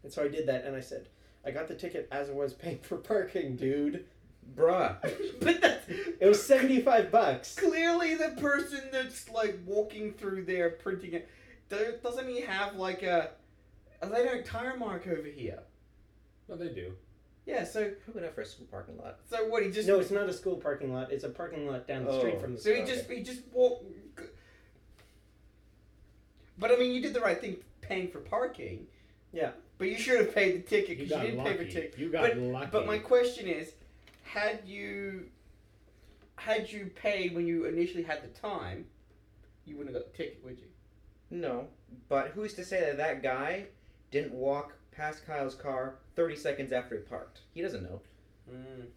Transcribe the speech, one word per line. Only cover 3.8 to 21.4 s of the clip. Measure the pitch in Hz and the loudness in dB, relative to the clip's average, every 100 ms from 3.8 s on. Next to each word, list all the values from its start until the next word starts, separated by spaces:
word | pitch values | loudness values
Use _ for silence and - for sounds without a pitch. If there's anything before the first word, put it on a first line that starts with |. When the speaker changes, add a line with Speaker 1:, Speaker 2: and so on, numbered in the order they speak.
| 147 175 - - - - - 131 | 2 -2 -10 -20 -20 -20 -18 6
Speaker 2:
Bruh. | 165 185 147 - | 6 8 2 0
Speaker 3:
<laughs> | - - - - | -4 -2 -6 2
But | 330 339 | 4 8
that's | - - - 381 349 - | 6 4 -4 -6 -6 6
Speaker 1:
It | 190 | 8
was | 208 | 8
seventy-five | - 262 262 262 277 226 - | 8 8 8 6 8 6 8
bucks. | 233 175 131 - | 6 6 2 -4
Speaker 3:
Clearly | - 370 320 339 339 330 320 | 2 4 6 4 4 2 2
the | 320 - | 0 0
person | 285 285 349 277 262 | 2 2 0 -6 -4
that's, | 262 254 - - | -2 -4 -8 -6
like, | 226 214 180 175 | 0 0 -2 -2
walking | 208 214 214 214 | 0 0 -4 -8
through | - 202 190 | -6 -6 -4
there | 180 180 170 | -2 2 0
printing | 170 190 180 175 | 0 -6 -6 -6
it, | 170 - - - - _ | -8 -10 -20 -20 -20 _
do-, | 202 226 233 | -2 -2 -2
doesn't | 240 247 262 | -4 -4 -4
he | 240 | -6
have, | 240 190 202 196 | -4 -2 -4 -2
like, | 185 180 | -4 -2
a, | 185 175 156 - - - - - - - | 2 2 2 -8 -20 -20 -20 -20 -20 -10
oh, | 196 | -2
they | 226 | 2
don't | 254 247 | 2 0
tire | - 226 247 254 | -4 -6 -6 -4
mark | 220 175 185 | -6 -6 -4
over | 160 151 | -4 -6
here. | 139 117 - - _ - - - - - _ - | -8 -10 -10 -18 _ -20 -20 -20 -20 -20 _ -16
Speaker 4:
No, | 175 | -10
they | 170 | -8
do. | 110 92 95 - - _ _ - | -8 -10 -12 -18 -20 _ _ -6
Speaker 3:
Yeah, | 254 | -4
so | 175 220 208 196 | -4 -4 -4 -6
Speaker 2:
Probably | - 226 | -12 -10
not | - | -8
for | - | -8
a | - | -12
school | - 120 | -14 -16
parking | 95 95 - | -14 -14 -14
lot. | - - - | -16 -16 -6
Speaker 3:
So | 226 220 | -2 2
what, | 226 | 2
he | 196 | 2
just | 196 190 | 2 6
Speaker 1:
No, | 190 | 6
it's | 175 | 6
not | 202 202 | 0 0
a | |
school | 180 190 170 | -2 -2 -2
parking | 151 139 135 | -2 -2 -2
lot. | 127 131 | -4 -4
It's | 139 | -4
a | 127 | -6
parking | - | -8